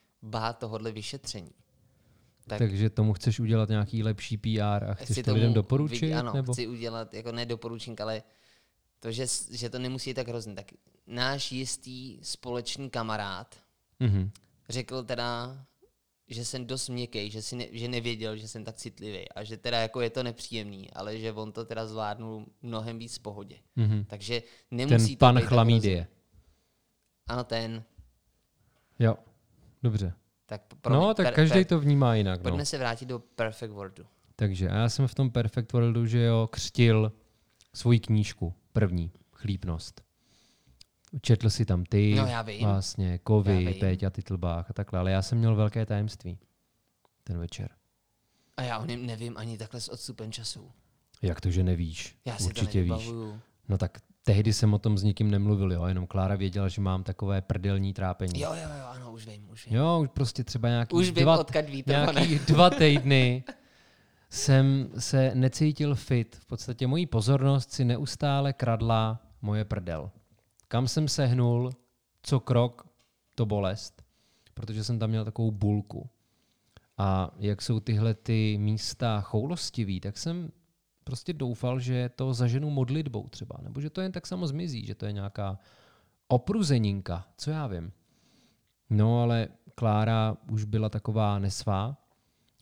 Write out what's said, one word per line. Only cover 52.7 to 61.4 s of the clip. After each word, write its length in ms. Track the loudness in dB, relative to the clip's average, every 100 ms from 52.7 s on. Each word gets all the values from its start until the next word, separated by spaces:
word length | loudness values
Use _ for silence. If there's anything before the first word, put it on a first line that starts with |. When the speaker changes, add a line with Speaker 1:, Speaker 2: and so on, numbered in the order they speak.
Speaker 1:
nevybavuju. 640 | 2 2 0 -4 -10 -10 -12 -18 _ -4
Speaker 2:
No 100 | -2
tak 200 | -2 -6 _ _
tehdy 300 | 2 4 4
jsem 220 | 4 4
o 40 | 4
tom 200 | 2 2
s 40 |
nikým 280 | 2 2 2
nemluvil, 420 | 2 4 2 2
jo, 120 | 0
jenom 220 | 0 -2 -2
Klára 300 | 0 0 0
věděla, 320 | -2 0 -2
že 120 | 0
mám 220 | 0 0
takové 380 | -4 -4 -2 -2
prdelní 520 | -2 -2 0 0 0
trápení. 460 | -2 -4 -2 -4 -2
Speaker 1:
Jo, 140 | -4
jo, 140 | -4 -8 -10
jo, 80 | -12
ano, 260 | -14 -14
už 140 | -16 -16
vím, 240 | -18 -18
už 160 | -16 -2
vím. 80 | 2
Speaker 2:
Jo, 240 | 4 4
už 60 | 2
prostě 300 | 0 -2 -2
třeba 240 | -4 -2 0
nějaký 280 | 0 2 2
Speaker 1:
Už 140 | 4
vím, 40 | 4
Speaker 2:
dva, 160 | 6
Speaker 1:
odkud 260 | 6